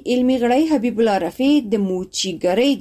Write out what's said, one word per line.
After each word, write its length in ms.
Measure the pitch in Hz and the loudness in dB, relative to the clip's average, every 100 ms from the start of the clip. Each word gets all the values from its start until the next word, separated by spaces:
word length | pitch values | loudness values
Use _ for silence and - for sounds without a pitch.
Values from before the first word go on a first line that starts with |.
| - | -2
علمي 240 | 247 254 262 | 0 2 2
غړی 200 | 240 247 320 | 2 2 2
حبیب 240 | 294 240 220 | 0 0 0
الله 160 | 226 196 - | 0 0 -2
رفیع 280 | - 262 294 220 | -2 2 2 0
د 20 | 208 196 | -2 -2
موچیګرۍ 840 | 185 185 - 190 165 180 196 277 262 | -4 -6 -6 -6 -4 0 2 2 0